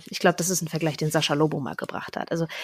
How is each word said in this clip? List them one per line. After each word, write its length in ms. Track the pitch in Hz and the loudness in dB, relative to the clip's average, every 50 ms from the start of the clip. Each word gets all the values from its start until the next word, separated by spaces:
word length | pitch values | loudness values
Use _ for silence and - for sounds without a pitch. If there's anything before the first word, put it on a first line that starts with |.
| - - | -8 -10
Ich 100 | - - | -2 4
glaub, 180 | - 180 170 | 4 4 4
das 120 | - 165 185 | 4 2 0
ist 120 | 185 - | 0 0
ein 60 | 170 156 | -2 -2
Vergleich, 260 | - 156 170 156 139 | -2 0 0 0 0
den 140 | - 160 156 | 0 0 2
Sascha 220 | - 160 147 - 147 | 2 2 2 2 4
Lobo 260 | 147 160 151 156 151 | 4 4 2 2 -2
mal 160 | 135 - - | -4 -6 -6
gebracht 400 | - - - - - - - - | -6 -8 -6 -6 -8 -8 -8 -6
hat. 140 | - - - | -8 -4 -4
Also 140 | - 165 165 - - - | -2 -2 -2 -4 -6 -8